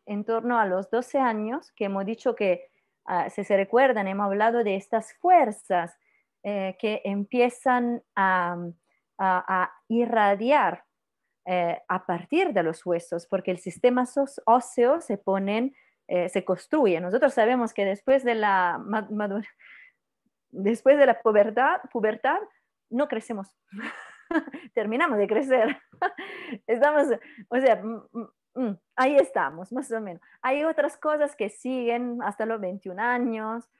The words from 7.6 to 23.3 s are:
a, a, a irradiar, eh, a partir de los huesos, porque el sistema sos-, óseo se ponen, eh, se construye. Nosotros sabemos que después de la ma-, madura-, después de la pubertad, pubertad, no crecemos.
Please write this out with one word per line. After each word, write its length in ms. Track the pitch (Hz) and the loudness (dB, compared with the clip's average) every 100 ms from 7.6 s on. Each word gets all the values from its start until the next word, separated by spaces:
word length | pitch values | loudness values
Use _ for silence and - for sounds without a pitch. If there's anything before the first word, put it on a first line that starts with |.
| 269 247 240 240 - - | 0 2 0 -4 -6 0
a, 420 | 190 185 175 175 175 170 _ _ _ - | 2 2 0 -4 -8 -12 _ _ _ -4
a, 460 | 190 185 - 185 | 0 0 0 -2
a 80 | 185 - - | -2 -6 -4
irradiar, 960 | 226 233 226 202 202 233 294 196 - _ _ _ _ _ _ - | 0 2 4 4 2 2 4 2 -2 _ _ _ _ _ _ -4
eh, 360 | 180 170 170 - | -2 0 -4 -4
a 180 | 185 - | -4 -2
partir 480 | 170 175 320 381 | -6 -2 0 2
de 100 | 202 | 2
los 220 | 165 165 - | 0 -2 -2
huesos, 420 | 170 170 170 - | -4 -2 -8 -4
porque 240 | 190 185 | -4 -2
el 60 | 180 | -6
sistema 460 | - - 247 247 254 | -6 0 2 2 0
sos-, 360 | - 277 - - | -2 -4 -2 4
óseo 560 | 240 240 - 240 320 | 4 4 0 2 2
se 160 | - 202 | -2 -6
ponen, 580 | - 190 196 214 254 - _ _ - | -2 -2 0 -2 -4 -6 _ _ -6
eh, 220 | 180 175 | -2 -2
se 160 | 196 185 | -2 -2
construye. 540 | 180 - 311 233 170 | -4 -2 2 2 2
Nosotros 320 | 180 220 294 | 0 2 2
sabemos 400 | - 220 254 226 | 4 2 2 0
que 120 | - 196 | -2 -2
después 380 | 202 - 269 | -2 2 2
de 120 | 247 226 | 2 0
la 440 | 208 190 180 165 | 2 2 2 -2
ma-, 240 | 202 214 202 | -4 -6 -4
madura-, 380 | 208 208 196 208 _ - - - _ _ _ _ _ _ | -6 -4 -4 -8 _ -20 -20 -20 _ _ _ _ _ _
después 460 | - 196 226 262 285 | -4 -2 2 4 6
de 80 | 262 | 6
la 160 | 233 | 4
pubertad, 600 | 226 214 208 214 269 370 - | 4 4 4 4 2 0 -4
pubertad, 480 | 240 214 220 262 339 427 _ _ _ - | -4 -2 -2 -2 -2 -4 _ _ _ -8
no 180 | 240 285 | -4 -2
crecemos. 480 | 226 - | -4 -8